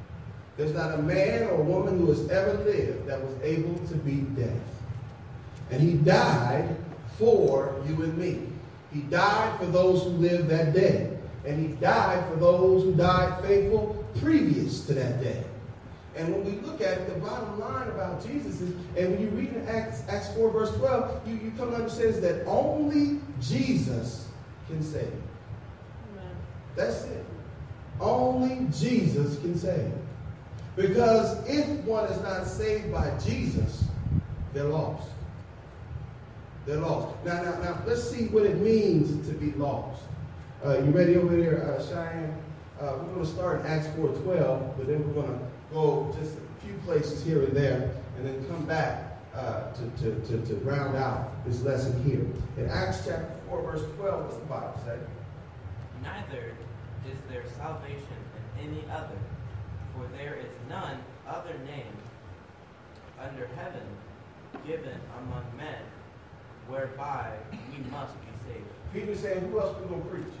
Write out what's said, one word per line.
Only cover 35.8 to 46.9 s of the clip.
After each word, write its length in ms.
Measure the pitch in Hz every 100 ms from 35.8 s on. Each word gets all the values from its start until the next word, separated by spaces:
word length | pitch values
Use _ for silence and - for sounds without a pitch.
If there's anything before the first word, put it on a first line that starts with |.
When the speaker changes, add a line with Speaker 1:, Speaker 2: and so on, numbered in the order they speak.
| - - - - - - - - 139
Speaker 1:
They're 120 | 151
lost. 380 | - - - -
Now, 180 | 170 175
now, 160 | 180 -
now, 200 | 175 - 226
let's 180 | 240
see 220 | 240 240 226
what 180 | 214 196
it 120 | 160
means 680 | 220 220 196 160 147 151 -
to 60 |
be 180 | - 147
lost. 500 | 143 143 - - - - - - - - - 139
Uh, 140 | 131
you 120 | 143
ready 240 | 175 175 175
over 200 | 175 170
there, 360 | 165 156 143
uh, 100 | 135
Cheyenne? 540 | - 175 165 165 156 156 - - - -
Uh, 160 | 147 -
we're 120 | 170
gonna 120 | 175 160
start 360 | 180 180 156
in 60 | 151
Acts 200 | 156 151 160
four 140 | 143
twelve, 640 | - 185 175 131 127 - 131
but 100 | 143
then 200 | 151 147
we're 140 | 147
gonna 180 | 139 127 - - -
go 440 | - 220 - - -
just 160 | 156 -
a 300 | - - 202
few 80 | 202
places 380 | 175